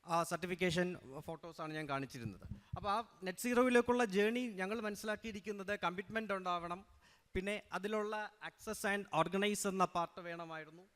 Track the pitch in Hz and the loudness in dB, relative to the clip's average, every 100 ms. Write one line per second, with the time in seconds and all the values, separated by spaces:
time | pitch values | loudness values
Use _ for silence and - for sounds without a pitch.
0 | - 170 165 165 175 180 185 170 180 175 | 2 2 2 0 -2 2 4 4 2 0
1 | 123 139 156 165 170 160 156 156 151 135 | -10 -12 -10 -10 -12 -8 -6 -4 -2 -2
2 | 135 131 113 92 - - - 180 196 208 | -2 -6 -8 -8 -12 -12 -8 -6 0 -2
3 | 226 - 185 180 247 240 254 240 240 247 | -2 -8 -8 -4 2 6 8 6 6 2
4 | 233 190 208 240 247 190 190 226 214 202 | 4 4 4 2 -2 -4 -2 -2 -4 -4
5 | 220 208 226 208 190 202 190 208 170 180 | -6 -6 -6 -8 -8 -8 -4 0 0 -2
6 | 185 220 220 196 185 175 170 180 - - | -4 -4 0 0 0 0 -2 -6 -10 -20
7 | - _ _ 190 196 208 - 180 202 214 | -20 _ _ -2 -2 -4 -4 -4 0 0
8 | 208 214 208 - 160 _ - 208 208 202 | 0 -2 -6 -8 -12 _ -8 -2 0 0
9 | 196 151 160 196 208 202 202 190 175 175 | 0 2 4 4 2 2 0 4 2 4
10 | 170 - 175 170 165 160 156 165 190 | -2 -4 -8 -8 -8 -10 -12 -18 -20